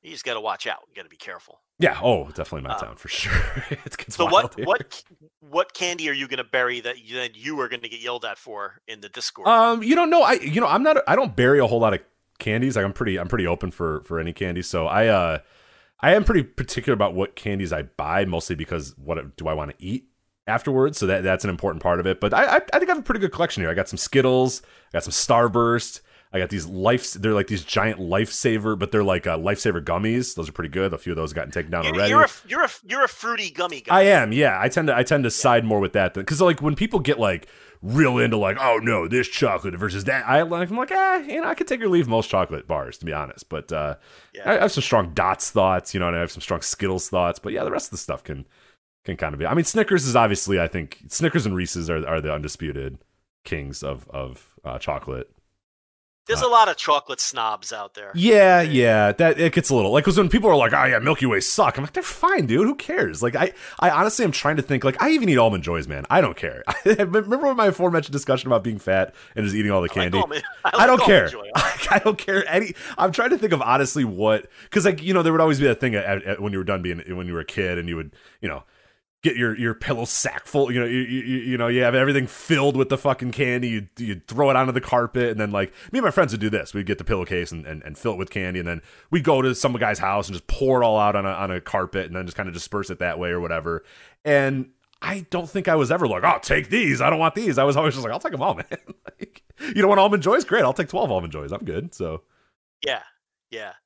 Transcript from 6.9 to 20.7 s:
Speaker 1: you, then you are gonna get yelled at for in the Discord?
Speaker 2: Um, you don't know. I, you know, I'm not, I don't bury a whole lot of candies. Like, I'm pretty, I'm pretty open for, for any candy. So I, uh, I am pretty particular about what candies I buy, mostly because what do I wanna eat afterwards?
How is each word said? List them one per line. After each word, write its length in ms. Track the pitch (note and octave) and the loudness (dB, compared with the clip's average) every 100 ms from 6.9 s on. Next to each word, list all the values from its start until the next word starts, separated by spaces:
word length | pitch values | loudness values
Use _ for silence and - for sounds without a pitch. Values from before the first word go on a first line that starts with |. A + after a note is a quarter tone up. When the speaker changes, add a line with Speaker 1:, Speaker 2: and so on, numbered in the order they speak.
| B2+ | -10
Speaker 1:
you, 160 | A2 B2 | -12 -10
then 160 | B2 | -10
you 260 | G#2+ B2+ D#3 | -10 -10 -6
are 80 | B2 | -6
gonna 180 | A#2+ A#2 | -6 -12
get 100 | A#2 | -12
yelled 240 | A#2 B2 A#2 | -8 -8 -8
at 120 | G2+ | -12
for 440 | - G#2 G2+ F#2 _ | -14 -12 -12 -14 _
in 140 | A2 | -18
the 80 | G2+ | -16
Discord? 380 | B2 - - F#3+ | -10 -10 -4 2
Speaker 2:
Um, 340 | A#3 A3+ A#3 | 6 6 2
you 120 | A3 E4 | 2 2
don't 140 | E4+ | 4
know. 120 | E4+ | 4
I, 100 | C4+ | 6
you 280 | B3+ C3+ D#3+ | 2 0 -2
know, 60 | A3 | 2
I'm 160 | E3+ | 2
not, 140 | C#4+ D4+ - | 4 2 4
I 80 | G3+ | 2
don't 200 | - A#2+ | 2 2
bury 240 | B2 C#3+ | 4 6
a 60 | B2 | 4
whole 120 | A#2 | 4
lot 140 | A2+ | 2
of 60 | F#2+ - _ _ _ | 0 -6 _ _ _
candies. 360 | - G#2+ C3 A#2 | -4 0 0 0
Like, 100 | G2 | -2
I'm 80 | |
pretty, 240 | G2+ A2+ F#2 | -2 -4 -2
I'm 80 | F2 | -2
pretty 200 | A#2+ F2 | -2 0
open 240 | F2 F#2 | -2 -4
for, 300 | - E2+ D#2 | -4 -4 -4
for 160 | D2 E2 | -6 -6
any 140 | D#2+ | -6
candy. 280 | E2 F#2+ F2 | -6 -6 -6
So 240 | F2+ F2+ D#2+ | -4 -2 0
I, 200 | F#2+ A2+ | 2 4
uh, 320 | G2+ E2+ D#2 - _ _ _ _ _ | 4 2 -2 -8 _ _ _ _ _
I 140 | C#3+ G3 | 4 4
am 80 | |
pretty 200 | G#3 G3+ | 4 2
particular 500 | C3+ - B2+ - - A2+ | 0 -6 -8 -6 -2 0
about 180 | G2+ | 0
what 220 | F2+ F#2+ - | 0 -4 -4
candies 360 | A2 G2 F#2 | -6 -4 -4
I 100 | D#2 | -4
buy, 420 | C#2 - D2 F2+ G2 | -6 -8 -4 0 0
mostly 300 | E2+ - E2 | -2 -4 -8
because 400 | D#2+ F2 C2+ C2 | -6 -8 -8 -16
what 380 | C#2 D#2+ C#2 - | -8 -8 -8 -10
do 100 | D#2+ | -6
I 60 | |
wanna 200 | D#2 D2 C#2 | -4 -6 -10
eat 280 | F#2 B2 _ _ _ _ - | -8 -8 _ _ _ _ -4
afterwards? 500 | A2+ - | -4 0